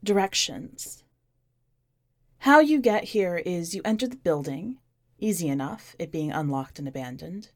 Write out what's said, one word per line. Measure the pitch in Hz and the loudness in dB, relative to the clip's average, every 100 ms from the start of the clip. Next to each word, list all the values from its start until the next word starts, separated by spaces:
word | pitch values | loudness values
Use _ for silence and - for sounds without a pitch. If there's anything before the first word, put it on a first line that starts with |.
Directions. | 202 202 190 - - - - - - - _ _ _ _ _ _ _ _ _ _ _ _ _ _ | 2 2 2 0 -2 -4 -14 -14 -14 -14 _ _ _ _ _ _ _ _ _ _ _ _ _ _
How | 262 294 | 6 8
you | 302 302 | 8 6
get | 240 208 - | 4 2 0
here | 220 185 175 | 0 0 0
is | - 180 170 | -2 -4 -4
you | 196 - | -6 -2
enter | 220 254 | 0 -2
the | 254 | -2
building, | - 151 139 139 208 262 _ _ _ _ | 0 0 -2 -6 -8 -12 _ _ _ _
easy | 214 190 165 | -2 0 0
enough, | 139 139 - - - | -2 -4 -8 -16 -12
it | 165 | -8
being | 160 151 | -4 -4
unlocked | 151 147 139 135 - | -2 -2 -2 -4 -10
and | 139 | -10
abandoned. | 135 127 127 156 190 214 | -8 -10 -12 -12 -12 -14